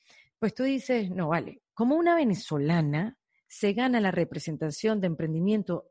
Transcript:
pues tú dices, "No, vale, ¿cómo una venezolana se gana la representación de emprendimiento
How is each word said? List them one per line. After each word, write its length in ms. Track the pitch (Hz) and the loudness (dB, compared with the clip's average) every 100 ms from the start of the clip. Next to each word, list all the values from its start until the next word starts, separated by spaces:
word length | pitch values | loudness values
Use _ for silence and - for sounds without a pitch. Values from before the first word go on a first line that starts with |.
| _ - _ - | _ -20 _ -4
pues 140 | 220 | -4
tú 80 | - | -2
dices, 480 | 269 269 - 247 190 | -2 -2 0 -2 -2
"No, 180 | 185 156 | -2 0
vale, 340 | 165 - - _ | -2 -4 -12 _
¿cómo 240 | - 240 311 | -2 2 4
una 180 | 339 | 4
venezolana 1000 | 339 254 185 - 151 143 170 151 147 214 - _ _ _ | 4 2 0 -2 -2 2 2 2 0 -4 -8 _ _ _
se 220 | - 202 | -4 -2
gana 260 | 202 254 240 | 2 2 2
la 120 | 196 | 2
representación 880 | 180 160 156 165 151 156 151 220 214 | 0 -2 -4 -6 -4 -4 -2 0 0
de 60 | 185 | 0
emprendimiento 800 | 156 165 160 185 214 190 170 - | -2 -2 0 2 0 0 -6 -8